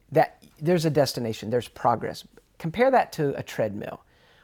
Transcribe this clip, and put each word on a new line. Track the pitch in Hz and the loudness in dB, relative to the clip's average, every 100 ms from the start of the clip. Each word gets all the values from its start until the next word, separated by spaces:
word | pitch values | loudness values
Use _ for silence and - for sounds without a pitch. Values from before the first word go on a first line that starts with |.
| - | -2
that | 143 - - _ - | 2 2 -2 _ -6
there's | 151 180 160 | 0 2 2
a | |
destination, | 147 131 - 113 110 104 | 2 2 0 -6 -6 -2
there's | 123 - | -2 -4
progress. | - 123 110 - - - _ _ - | -2 0 0 -2 -10 -16 _ _ -10
Compare | 160 180 262 | -4 0 4
that | 247 - | 4 2
to | - 143 - | -2 -2 -2
a | |
treadmill. | - - 110 104 - - _ _ _ _ | -6 -4 -4 -4 -10 -14 _ _ _ _